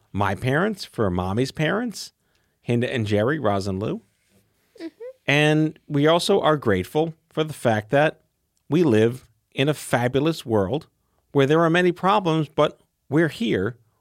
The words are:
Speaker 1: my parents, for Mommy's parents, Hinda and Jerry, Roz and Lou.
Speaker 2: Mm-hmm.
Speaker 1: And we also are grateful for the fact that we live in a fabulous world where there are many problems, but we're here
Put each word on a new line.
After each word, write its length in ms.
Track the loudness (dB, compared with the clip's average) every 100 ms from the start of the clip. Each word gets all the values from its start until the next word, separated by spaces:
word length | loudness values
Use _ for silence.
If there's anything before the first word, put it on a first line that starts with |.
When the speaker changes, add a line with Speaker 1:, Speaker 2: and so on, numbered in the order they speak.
| _
Speaker 1:
my 240 | -2 -2 -2
parents, 500 | -2 -2 -2 -6 -10
for 240 | -4 -2
Mommy's 420 | -2 -2 -2 -4
parents, 640 | -4 -4 -2 -6 -10 -16 _ _ _ _ _ -4
Hinda 260 | -2 -2
and 120 | -4 -2
Jerry, 320 | 0 0 0
Roz 280 | 0 -2 -2
and 140 | -6
Lou. 200 | -6 -8 -12 _ _ _ _ _ _ -18
Speaker 2:
Mm-hmm. 80 | -16 -16 -18 -10 -2
Speaker 1:
And 520 | 2 4 2 0 -4 -6
we 200 | 0 2
also 320 | 2 2 2
are 160 | 2 0
grateful 560 | 0 -2 0 -2 -4 -6 _
for 140 | -6
the 100 | -6
fact 360 | -4 -2 -2 0
that 300 | 2 0 -2 _ _ _ _ -2
we 140 | 0
live 440 | 4 4 2 0 -14 _ _
in 160 | -4 -2
a 40 |
fabulous 720 | -4 -4 -2 0 0 -2 -4 -2
world 420 | 0 0 -4 -8 _ _ _ _
where 140 | 2 4
there 160 | 4
are 80 | 4
many 220 | 4 2
problems, 560 | 0 0 0 2 0 0
but 300 | 0 0 -2 _ _ -4
we're 180 | 0 0
here 480 | 0 -2 -2 -2 -6 _ _